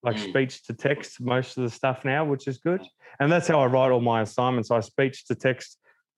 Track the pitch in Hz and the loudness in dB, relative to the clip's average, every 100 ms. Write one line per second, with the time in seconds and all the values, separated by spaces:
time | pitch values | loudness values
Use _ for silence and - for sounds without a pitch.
0 | 123 107 101 127 131 - - 117 139 143 | -2 -4 -2 0 -2 -4 -14 -6 -4 -4
1 | - - 127 127 127 - 123 - 135 127 | -6 -10 -2 -2 -2 -6 -6 -2 -4 -2
2 | 135 139 156 139 - 127 165 185 - _ | -2 -2 0 -2 -4 -6 -4 -4 -6 _
3 | - - 143 170 - 160 127 127 131 123 | -20 -2 2 2 4 4 4 4 4 4
4 | 120 113 107 - 123 127 107 117 110 - | 2 0 0 0 0 0 0 0 0 0
5 | 135 135 - 117 135 127 - - _ _ | -2 -2 -8 -2 -2 -2 -8 -20 _ _
6 | _ | _